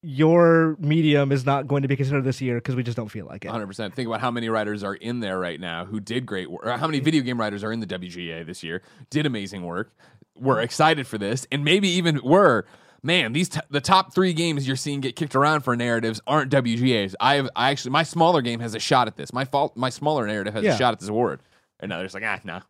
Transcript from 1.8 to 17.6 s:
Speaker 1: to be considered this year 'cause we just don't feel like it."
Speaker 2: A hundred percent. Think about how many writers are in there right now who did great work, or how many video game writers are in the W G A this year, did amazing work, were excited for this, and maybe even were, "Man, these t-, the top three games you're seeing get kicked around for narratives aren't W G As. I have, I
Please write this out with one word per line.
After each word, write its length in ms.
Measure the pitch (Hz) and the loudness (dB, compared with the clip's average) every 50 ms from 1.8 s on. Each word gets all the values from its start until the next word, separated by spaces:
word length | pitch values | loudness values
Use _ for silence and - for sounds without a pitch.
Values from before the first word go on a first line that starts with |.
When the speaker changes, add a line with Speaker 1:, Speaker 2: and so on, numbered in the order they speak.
| 139 | 2
Speaker 1:
to 60 | 135 | 0
be 80 | 139 | 0
considered 280 | 131 139 131 143 143 131 | 0 0 0 0 0 0
this 160 | 135 127 - | 0 -2 -2
year 200 | 135 127 120 120 | -2 -2 -4 -2
'cause 140 | 117 - 131 | -2 -4 -4
we 60 | 123 127 | -2 -2
just 140 | 120 117 | -4 -4
don't 120 | 123 113 107 | -6 -8 -8
feel 160 | - 110 92 | -10 -12 -14
like 180 | - - 101 - | -12 -14 -14 -12
it." 40 | 95 | -8
Speaker 2:
A 20 | 107 | -8
hundred 140 | 117 107 | -8 -8
percent. 280 | 95 95 - 110 98 92 | -8 -8 -8 -8 -8 -6
Think 120 | - 127 | -6 -6
about 140 | 113 117 107 | -4 -4 -2
how 100 | 127 127 | -2 -2
many 180 | 120 120 117 113 | -2 -2 -2 0
writers 340 | 113 110 107 104 107 104 98 | 0 0 0 -2 -4 -4 -4
are 100 | 98 101 | -6 -8
in 260 | - - 113 123 123 | -6 -6 -6 -6 -4
there 180 | 113 98 95 92 | -4 -4 -4 -2
right 200 | 92 87 82 76 | -4 -4 -6 -6
now 240 | 92 85 82 82 87 | -8 -8 -6 -8 -8
who 120 | 98 110 110 | -8 -8 -10
did 280 | 98 101 113 127 131 | -6 -4 -4 -4 -4
great 240 | - 104 95 92 - | -4 -6 -6 -6 -8
work, 140 | 85 - - | -10 -8 -6
or 100 | 110 120 | -6 -4
how 100 | 123 139 | -2 -2
many 140 | 160 156 143 | -2 -2 0
video 220 | 135 160 156 151 127 | 0 2 2 2 0
game 180 | 123 127 117 | 0 -2 -2
writers 240 | 113 107 101 101 101 | -2 -4 -4 -4 -6
are 80 | 110 110 | -6 -4
in 80 | 113 | -6
the 60 | 110 | -6
W 240 | 90 92 92 90 90 | -6 -8 -10 -10 -12
G 200 | 87 90 87 85 | -12 -10 -10 -10
A 140 | 82 80 85 | -10 -10 -10
this 180 | 78 82 - - | -12 -12 -12 -8
year, 200 | 80 80 92 _ _ _ _ - _ | -8 -8 -8 _ _ _ _ -20 _
did 160 | - 151 151 | -4 -2 -2
amazing 380 | 147 123 107 98 95 98 98 90 | -2 -2 -4 -8 -8 -10 -10 -8
work, 280 | 85 85 90 117 _ _ _ _ _ _ _ _ _ _ - | -8 -6 -6 -8 _ _ _ _ _ _ _ _ _ _ -4
were 220 | 123 135 131 110 | 0 2 2 2
excited 460 | 113 120 - - 156 156 160 147 131 | 0 -4 0 2 4 4 4 2 -2
for 120 | - - 107 | -6 -6 -4
this, 280 | 101 98 117 131 - _ | -2 -2 -4 -4 -6 _
and 140 | - 143 143 | -6 -2 2
maybe 240 | 151 175 202 202 190 | 2 2 4 2 2
even 320 | 170 185 170 170 156 135 113 | 0 2 2 2 0 0 2
were, 440 | 127 156 190 208 165 123 107 107 _ - - _ _ _ _ - | 4 6 8 8 8 6 4 0 _ -12 -20 _ _ _ _ -4
"Man, 300 | 139 170 185 143 110 120 | 0 0 2 2 0 0
these 160 | 151 180 - | -2 -2 -2
t-, 120 | - 160 - _ | -4 -8 -8 _
the 100 | 139 143 | -4 -4
top 340 | 131 - 190 190 190 - - | 2 4 4 4 4 2 0
three 180 | 190 190 185 170 | 2 2 2 2
games 320 | 156 170 170 156 143 135 | 0 0 0 0 -2 -2
you're 100 | 127 135 | -2 -4
seeing 240 | 127 - 147 143 139 | -4 -4 -4 -4 -4
get 160 | 131 131 120 | -4 -6 -4
kicked 180 | - 165 139 - | -6 -8 -2 2
around 280 | 135 139 151 156 151 135 | 4 4 4 4 2 0
for 120 | 131 120 | 0 -2
narratives 460 | 120 120 120 117 117 113 113 110 107 _ | 0 0 0 0 0 0 -2 -4 -4 _
aren't 240 | - 139 156 139 135 | 2 2 2 2 4
W 260 | 143 139 127 120 117 | 2 2 2 2 0
G 200 | 117 123 131 123 110 | 2 2 2 2 2
As. 180 | 101 95 92 - | 0 -2 -4 0
I 160 | 110 127 143 | 2 2 4
have, 120 | 143 135 123 - | 2 0 -2 -2
I 140 | - | 0